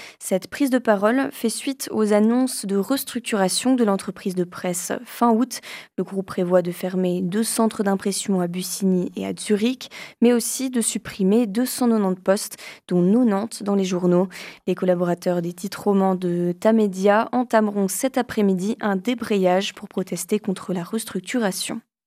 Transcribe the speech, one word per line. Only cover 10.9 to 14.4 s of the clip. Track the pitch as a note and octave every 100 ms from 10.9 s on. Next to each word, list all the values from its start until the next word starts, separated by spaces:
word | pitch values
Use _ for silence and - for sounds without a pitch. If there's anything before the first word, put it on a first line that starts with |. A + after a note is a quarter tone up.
| G#3+ - - F#3+ A3+ A3
deux | G#3+ B3+
cent | - A#3+
quatre-vingt-dix | A3 F#3+ F#3
postes, | F#3+ G#3 - - - - -
dont | F3+
quatre-vingt-dix | F3+ A#3 A#3+ G3 A3+ -
dans | G3+
les | G3+
journaux. | F#3 F3+ F3+ F3 F#3 -